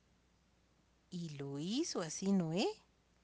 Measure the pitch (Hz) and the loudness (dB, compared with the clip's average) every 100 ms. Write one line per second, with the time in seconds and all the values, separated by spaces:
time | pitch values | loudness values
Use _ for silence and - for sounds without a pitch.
0 | _ _ _ _ _ _ _ _ _ _ | _ _ _ _ _ _ _ _ _ _
1 | _ 180 165 143 139 139 170 247 339 240 | _ -8 -6 -6 -6 -4 -2 0 0 -2
2 | 160 - 190 196 160 175 359 427 - _ | -4 0 4 4 4 2 0 -2 -12 _
3 | _ _ | _ _